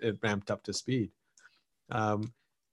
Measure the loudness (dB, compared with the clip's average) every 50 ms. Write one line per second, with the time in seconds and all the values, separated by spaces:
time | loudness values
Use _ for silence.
0 | -2 -2 0 0 0 0 0 0 0 -2 -4 -2 -4 -4 -6 -4 -2 0 0 0
1 | 0 -2 -6 _ _ _ _ -20 -20 -20 _ _ _ _ _ _ _ -4 -2 0
2 | 2 2 2 0 -2 -4 -8 _ _ _ _ _ _ _